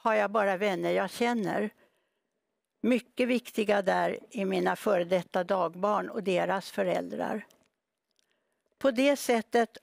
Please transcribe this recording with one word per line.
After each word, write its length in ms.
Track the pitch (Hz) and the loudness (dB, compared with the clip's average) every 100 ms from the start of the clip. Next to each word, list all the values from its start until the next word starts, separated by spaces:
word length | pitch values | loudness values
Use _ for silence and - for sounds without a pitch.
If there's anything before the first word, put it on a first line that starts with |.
har 120 | 233 | 0
jag 180 | 214 202 | 2 2
bara 260 | 214 196 185 | 2 0 0
vänner 340 | 202 175 170 | 0 0 0
jag 180 | 180 190 | 0 0
känner. 600 | - 240 240 175 175 208 - _ _ _ _ _ _ _ _ _ _ | -2 0 0 -2 -2 -4 -8 _ _ _ _ _ _ _ _ _ _
Mycket 460 | 214 247 - - 247 | 0 0 0 -2 0
viktiga 540 | 247 - - 208 202 | 0 -2 -2 2 2
där 380 | 190 180 175 - - | 2 2 0 -4 -8
är 140 | 226 190 | -4 -2
mina 300 | 185 180 180 | 0 0 0
före 280 | 214 190 | 0 0
detta 400 | 175 185 - 190 | 2 -2 0 -4
dagbarn 640 | 175 190 165 180 202 202 180 | 0 0 -2 -2 -2 0 -2
och 140 | 233 | -4
deras 480 | 190 175 175 190 - | 0 0 0 -2 -4
föräldrar. 760 | - 185 175 175 - 170 214 - _ _ _ _ _ _ _ _ _ _ _ _ - | -4 -2 -2 -4 -6 -4 -6 -10 _ _ _ _ _ _ _ _ _ _ _ _ -2
På 140 | 269 | 0
det 240 | 233 277 277 | 2 2 2
sättet 600 | - 208 - 240 226 - | 2 0 2 0 0 -4